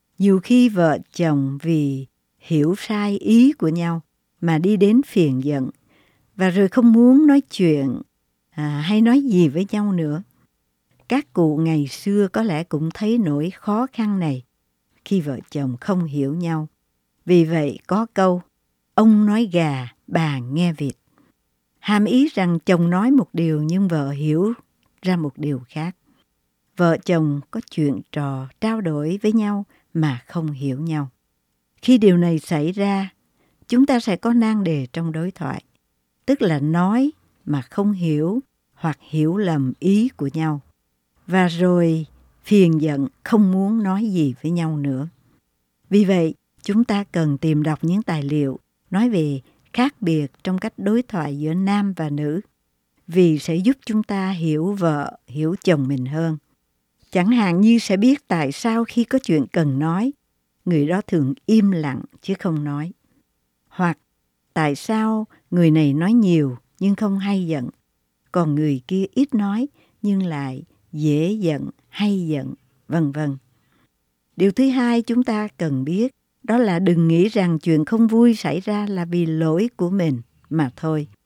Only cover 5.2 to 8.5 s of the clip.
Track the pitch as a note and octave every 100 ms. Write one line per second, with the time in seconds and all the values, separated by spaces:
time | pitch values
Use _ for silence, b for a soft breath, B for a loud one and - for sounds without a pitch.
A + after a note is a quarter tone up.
5.2 | D#3 C3 C#3 C#3 C3 - _ _ _ _
6.2 | _ - F#3 F3+ F#3+ B3+ A#3+ A3+ A#3+ C4+
7.2 | D4+ C#4 - - F3 D3 C3+ A#2+ - _
8.2 | _ _ _